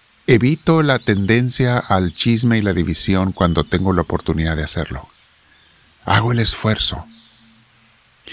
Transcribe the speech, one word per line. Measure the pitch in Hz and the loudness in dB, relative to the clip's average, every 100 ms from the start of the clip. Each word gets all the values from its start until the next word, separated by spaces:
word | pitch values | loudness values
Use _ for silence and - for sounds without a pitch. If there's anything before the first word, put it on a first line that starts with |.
| _ _ - | _ _ 2
Evito | 117 123 156 - 165 | 4 4 0 2 2
la | 151 127 | 2 0
tendencia | - 101 98 117 123 - 127 123 | 0 0 2 2 0 0 0 0
al | - 98 90 | 0 0 0
chisme | - 120 113 120 113 | -2 0 0 2 2
y | |
la | 101 | 0
división | 90 85 80 - 95 95 | 0 0 -2 0 0 0
cuando | - 87 82 | 0 0 2
tengo | 78 90 95 | 0 -2 0
la | 90 | 0
oportunidad | 82 85 - 82 80 80 | 0 -4 -2 -2 -2 -2
de | |
hacerlo. | 76 - 76 65 - _ _ _ _ _ _ _ _ _ | -4 -6 -6 -8 -14 _ _ _ _ _ _ _ _ _
Hago | - 107 117 | -2 -2 0
el | 120 | 0
esfuerzo. | 110 - 110 107 - - - - _ _ _ _ _ _ _ _ _ - - | 0 0 -2 0 -2 -4 -10 -20 _ _ _ _ _ _ _ _ _ -20 -18